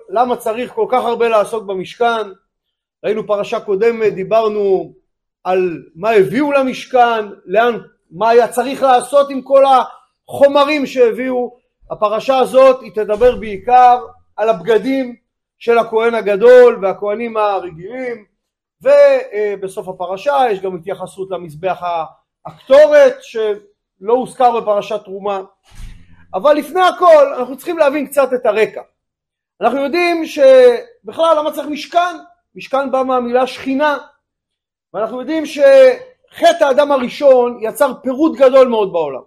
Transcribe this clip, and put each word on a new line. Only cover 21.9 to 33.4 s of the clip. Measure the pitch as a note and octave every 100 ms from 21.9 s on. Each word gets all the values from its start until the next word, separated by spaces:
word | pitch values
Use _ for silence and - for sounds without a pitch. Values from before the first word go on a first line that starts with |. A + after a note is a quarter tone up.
| E3+ D#3 _ _ _
הקטורת, | D#3 - - C#4 D4 D4 C4 -
שלא | - A3+ G#3+ G3+ _ _ _ _ G3
הוזכר | B3+ A3 - B3 A#3
בפרשת | G3 G3+ G3 G#3+
תרומה. | F#3+ G3 G3+ F#3+ F#3+ _ _ - - - - - _
אבל | F#3+ C#4
לפני | D4+ B3+ F4+
הכל, | F4+ E4+ F4 D#4 C#4 B3+
אנחנו | B3 C4+
צריכים | E4+ E4
להבין | C#4+ D4+ -
קצת | C#4+ C4
את | B3
הרקע. | A3+ G#3 G3 - - _ _ _ _ _ _ -
אנחנו | A3 C#4
יודעים | C#4 F4 F4 E4+
שבכלל, | D#4 D4 C4+ C4 B3 A#3 - _ G#3 C#4 E4 D4+
למה | D4+
צריך | D#4 C#4+
משכן? | D4 - E4+ F4 D#4 - _ _
משכן | F#3 - C4+ C4+
בא | C4
מהמילה | C4 B3+ A#3+ B3